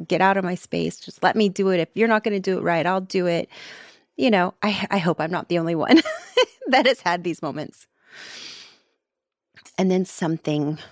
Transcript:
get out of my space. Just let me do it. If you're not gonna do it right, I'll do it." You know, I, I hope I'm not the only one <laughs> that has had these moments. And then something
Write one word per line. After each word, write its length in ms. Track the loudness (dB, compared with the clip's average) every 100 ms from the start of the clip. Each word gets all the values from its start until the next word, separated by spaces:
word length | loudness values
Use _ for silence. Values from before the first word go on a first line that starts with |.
| -2
get 140 | 2
out 160 | 4 2
of 60 |
my 120 | -2 -6
space. 440 | -6 -4 -4 -6
Just 240 | -16 -2
let 120 | 0 2
me 140 | 2
do 200 | 2 0
it. 100 | 2
If 100 | 0 0
you're 120 | 2
not 160 | 2
gonna 160 | 0 -2
do 180 | -2 0
it 60 |
right, 220 | 0 0 0
I'll 160 | -2
do 260 | -2 -2 0
it." 220 | 0 -4 -12 -20 -20 -20 -20 _ 0
You 140 | 4
know, 220 | 4 2 -2
I, 260 | -4 -2 -2
I 80 | 0
hope 220 | 0 0
I'm 120 | -2
not 180 | -4 -2
the 100 | 0
only 160 | 0 0
one 260 | 4 4 4 -6 -4 0
<laughs> 320 | 0 -2 2
that 180 | 4 4
has 160 | 2
had 220 | 0 -2
these 180 | -2 -6
moments. 460 | -6 -8 -10 -14 -20 _ _ -20 -18 -16 -18 -18 -20 _ _ _ _ _ _ _ _ -20 -10 -2
And 140 | 2
then 140 | 2 0
something 720 | -2 -2 -2 -2 -2 -2 -4 -10